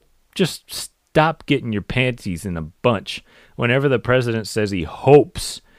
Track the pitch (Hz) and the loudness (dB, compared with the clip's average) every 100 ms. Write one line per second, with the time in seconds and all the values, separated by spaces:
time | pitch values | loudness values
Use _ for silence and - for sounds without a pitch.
0 | _ _ _ - 190 - - - - _ | _ _ _ -2 -2 -4 -14 -14 -14 _
1 | _ 156 160 156 - 139 117 104 - 127 | _ 0 0 0 -2 -2 0 -4 -4 -2
2 | 127 123 104 85 101 85 78 - 123 104 | -2 -2 -8 -8 -6 -8 -10 -2 0 0
3 | - - - _ _ - 120 131 139 120 | -4 -14 -16 _ _ -4 0 2 2 0
4 | - 127 120 113 101 110 104 95 80 - | 2 0 0 -4 -4 -4 -2 -4 -8 -2
5 | 131 143 - - - - _ | 6 6 6 -2 -10 -12 _